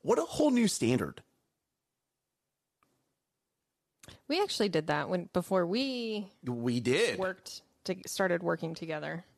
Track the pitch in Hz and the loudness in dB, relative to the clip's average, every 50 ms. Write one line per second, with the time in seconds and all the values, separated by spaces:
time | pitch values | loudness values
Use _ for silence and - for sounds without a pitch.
0 | - 156 233 294 330 - - - 302 302 254 240 233 202 - - - 113 127 - | 2 2 2 2 2 -2 0 4 4 6 6 6 4 4 2 2 4 4 4 4
1 | 82 71 - - - _ _ _ _ _ _ _ _ _ _ _ _ _ _ _ | 2 -2 -6 -14 -20 _ _ _ _ _ _ _ _ _ _ _ _ _ _ _
2 | _ _ _ _ _ _ _ _ _ _ _ _ _ _ _ _ _ _ _ _ | _ _ _ _ _ _ _ _ _ _ _ _ _ _ _ _ _ _ _ _
3 | _ _ _ _ _ _ _ _ _ _ _ _ _ _ _ _ _ _ _ _ | _ _ _ _ _ _ _ _ _ _ _ _ _ _ _ _ _ _ _ _
4 | - - - - _ - 285 359 415 381 - - 214 202 165 160 156 160 147 151 | -20 -20 -20 -20 _ -2 0 0 0 -2 0 0 0 2 2 0 0 0 -2 -2
5 | 143 - 185 175 - - - 180 175 - 190 185 175 170 196 240 269 269 254 247 | 0 -2 -2 -4 -4 -2 -4 -4 -2 2 2 2 2 2 0 -2 -2 -2 -4 -4
6 | 233 226 214 208 202 185 _ _ - 127 123 117 117 123 120 127 113 123 127 175 | -4 -4 -4 -6 -6 -8 _ _ -6 -6 -4 -2 0 0 0 2 2 2 2 2
7 | 233 - 107 - 190 185 185 - _ - - - _ _ _ _ _ - 185 185 | 2 0 0 -2 -4 -4 -6 -8 _ -16 -16 -16 _ _ _ _ _ -6 -6 -6
8 | - - - - 196 185 175 170 180 170 170 165 - 160 165 - 170 160 156 151 | -8 -10 -2 0 2 2 2 2 2 -2 -2 -2 -4 -8 -8 -8 -8 -6 -6 -6
9 | 151 147 143 170 - _ _ | -6 -6 -8 -8 -10 _ _